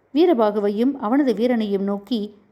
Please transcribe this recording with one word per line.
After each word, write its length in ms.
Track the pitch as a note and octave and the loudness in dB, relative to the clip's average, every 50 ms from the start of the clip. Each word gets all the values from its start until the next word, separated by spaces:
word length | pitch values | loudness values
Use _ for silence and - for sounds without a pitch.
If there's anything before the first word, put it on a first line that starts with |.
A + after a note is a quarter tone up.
| _ _ - | _ _ 0
வீரபாகுவையும் 800 | C#4 F4 F4+ E4 A3+ A3+ G#3+ G3+ G#3+ G3+ G#3 G#3 G3+ A#3 C4+ C4+ | 2 4 4 4 4 2 2 2 0 -2 -2 0 0 0 0 -2
அவனது 360 | C#4 A#3 G#3 B3 C#4 D4+ C4 G#3+ | -2 -2 -2 0 0 2 0 0
வீரனையும் 500 | F#3 A3+ B3+ B3+ A3+ G#3+ G#3 G3 G3 G3 | 0 0 0 0 0 -2 -2 -2 -2 -2
நோக்கி, 380 | G3 G3+ G3 G3+ - B3+ A3 G3+ G#3 - - _ _ | -2 -4 -6 -6 -6 -6 -6 -6 -8 -12 -18 _ _